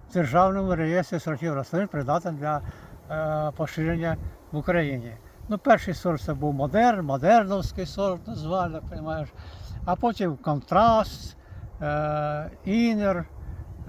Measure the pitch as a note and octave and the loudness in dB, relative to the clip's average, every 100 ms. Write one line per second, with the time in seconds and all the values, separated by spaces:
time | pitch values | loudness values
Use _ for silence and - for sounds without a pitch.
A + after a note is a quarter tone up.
0 | - F3+ C#3+ D#3+ F#3+ G3 F#3+ E3+ D#3+ F3+ | -4 0 4 6 6 4 0 2 2 2
1 | - F3 - D3 E3 C#3+ B2+ E3+ G3+ D3+ | 0 -2 -2 -2 -2 -2 -2 -2 0 -2
2 | C3 E3 F3 D3+ D3 D3+ - - - - | 0 0 0 -4 -2 -2 -4 -12 -14 -18
3 | - D#3 D#3 D3+ D3+ - D#3 - D#3+ E3 | -8 -4 -2 0 -2 -2 -4 0 0 0
4 | E3 D#3+ - - - D3+ C#3+ F3 D3 C3 | 0 -2 -6 -10 -8 -6 2 2 2 -2
5 | A#2 A2 - - - G#3 - A3 - D#3 | -6 -12 -18 -16 -6 -2 6 6 4 -2
6 | F3+ D#3 - C#3 D3 C#3+ C#3 F#3+ A#3+ G#3 | 0 -2 -2 -2 -2 0 2 4 4 4
7 | D3+ C3+ D#3 A#3 G3 G3 - - F3 - | 0 2 6 6 6 0 -2 -6 -8 -2
8 | G3 F3 E3+ G#3 D#3 F#3 F3 D#3 - E3 | -2 -2 -6 -8 -2 -2 -2 -4 -8 -8
9 | D#3 D#3+ D3 - - - - - - F3+ | -6 -6 -6 -10 -16 -14 -12 -8 -2 0
10 | A#3+ G#3+ F#3 C#3 - D3 - F3 A3+ A3 | 0 0 -2 -2 -2 -2 2 6 6 6
11 | - - - - - - - - D3+ D3 | 2 -4 -14 -16 -16 -14 -12 -6 -4 -2
12 | D3+ D3+ D3+ D3 D#3 - - A3 A#3 G#3+ | -2 -2 -2 -4 -8 -8 -2 2 2 2
13 | G3+ F3+ E3 - - - - - | 2 0 -2 -10 -12 -10 -12 -12